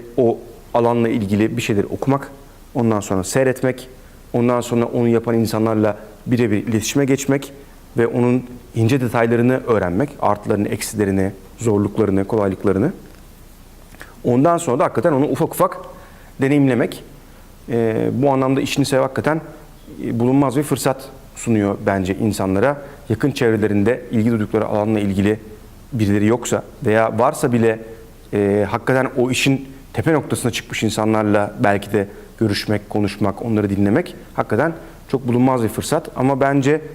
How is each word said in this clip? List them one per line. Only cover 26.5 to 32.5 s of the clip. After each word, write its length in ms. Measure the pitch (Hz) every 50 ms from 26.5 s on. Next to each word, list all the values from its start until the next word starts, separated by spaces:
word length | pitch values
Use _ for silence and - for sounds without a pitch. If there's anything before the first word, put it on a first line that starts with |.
| 120 101 - - - - -
veya 340 | 107 107 110 113 110 113 107
varsa 320 | 120 135 - - - 135
bile, 280 | 120 120 113 113 110 113 113 - - - - - - - - - -
e, 340 | 104 101 101 101 104 104 92
hakikaten 420 | 113 117 - - 131 131 127 127 - 139
o 140 | 123 127
işin 360 | 127 - - 139 135 131 - - - - - - -
tepe 200 | - 113 160 165
noktasına 380 | 143 123 - 117 110 - 123
çıkmış 320 | 110 - - - - - -
insanlarla 720 | 107 101 - 110 110 110 110 107 104 101 107 104 101 - -
belki 340 | 123 104 101 101 101 - -
de 140 | 107 98 - - - - - - -
görüşmek, 500 | 113 107